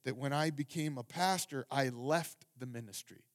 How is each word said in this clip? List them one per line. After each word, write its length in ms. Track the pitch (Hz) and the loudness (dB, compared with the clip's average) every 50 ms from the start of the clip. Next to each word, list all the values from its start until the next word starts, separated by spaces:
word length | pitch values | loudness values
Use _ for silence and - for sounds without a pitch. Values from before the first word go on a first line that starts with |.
| - | -2
that 140 | 131 113 | -4 -4
when 160 | 123 139 139 143 | -2 -2 0 2
I 160 | 147 156 160 | 2 2 2
became 480 | 151 139 147 - - 165 151 151 143 | 0 -2 -4 -4 -2 -2 -2 -2 -2
a 60 | 127 117 | -4 -8
pastor, 600 | _ - 170 180 190 190 175 - - 147 135 127 _ | _ 0 2 4 4 4 2 0 -4 -4 -6 -4 _
I 180 | 135 139 135 127 | 2 2 2 2
left 560 | 120 120 123 139 156 170 156 - - _ - _ _ 123 | 0 -2 0 2 2 2 2 -2 -10 _ -20 _ _ -12
the 60 | 127 | -10
ministry. 580 | 127 120 117 117 104 95 - - - 90 - _ _ | -8 -8 -10 -10 -8 -10 -12 -12 -12 -20 -20 _ _